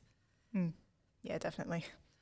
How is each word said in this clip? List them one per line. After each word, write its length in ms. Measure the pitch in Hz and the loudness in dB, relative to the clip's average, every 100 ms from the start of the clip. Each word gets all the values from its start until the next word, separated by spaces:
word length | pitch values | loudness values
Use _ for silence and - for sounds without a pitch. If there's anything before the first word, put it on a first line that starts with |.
| - - _ _ _ | -12 -20 _ _ _
Mm. 160 | 196 170 - - _ _ _ | 2 2 0 -12 _ _ _
Yeah, 140 | - 170 | -4 -2
definitely. 460 | 170 - - 170 - - - - | 0 -2 -2 -2 -2 -10 -20 -20